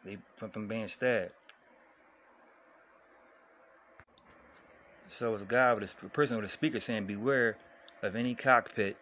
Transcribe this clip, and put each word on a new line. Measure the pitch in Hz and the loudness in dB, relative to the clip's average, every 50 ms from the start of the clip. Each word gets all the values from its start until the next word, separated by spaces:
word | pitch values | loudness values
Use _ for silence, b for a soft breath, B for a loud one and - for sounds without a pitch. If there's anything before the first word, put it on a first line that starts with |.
| - | -12
They | 95 101 95 - _ - | -12 -12 -12 -14 _ -14
from, | - 113 104 | -12 -12 -10
from | - 110 107 101 | -8 -8 -6 -6
being | 110 113 127 | -6 -4 -2
stabbed. | 151 - - 127 127 120 107 90 87 - - _ - - _ _ _ - _ - - - _ - - - _ - - - - - - - - - - - - - _ - - _ - - - - - - - - _ - - - - 523 523 - - - - - _ _ - - - - - - - - - - - - - - - - - - - | -4 -2 0 2 2 2 2 0 -4 -10 -18 _ -20 -20 _ _ _ -20 _ -20 -20 -20 _ -20 -20 -20 _ -20 -20 -20 -20 -20 -20 -20 -20 -20 -20 -20 -20 -20 _ -20 -20 _ -20 -20 -20 -20 -20 -20 -20 -20 _ -20 -20 -20 -20 -20 -20 -20 -20 -20 -20 -20 _ _ -20 -20 -20 -20 -20 -20 -20 -20 -20 -20 -20 -20 -20 -20 -20 -20 -20 -16 -12
So | - - 120 117 | -8 -4 -2 -2
it | |
was | 110 101 | -2 -2
a | 101 | -2
guy | 95 117 123 131 123 120 | 0 2 4 6 6 4
with | 107 101 | 2 0
a | 90 | -6
sp-, | - - - | -6 -8 -12
a | 95 | -8
person | - 147 147 - 120 | 0 0 0 0 0
with | 113 104 | -4 -2
a | 95 | -2
speaker | - - - 156 101 110 | -2 0 0 0 0 0
saying, | - - 117 110 101 | -2 -2 -2 -4 -4
"Beware | 95 101 101 110 131 139 131 120 113 104 - - - - - - - - - | -4 -6 -2 0 0 2 4 2 2 0 -4 -14 -20 -20 -20 -20 -20 -12 -6
of | - 104 92 | -6 -4 -2
any | 113 120 127 120 | -2 -2 -2 -4
cockpit | - - 135 127 117 110 - - - 101 98 104 - | -2 4 6 6 6 6 0 -2 -2 -2 -2 -2 -8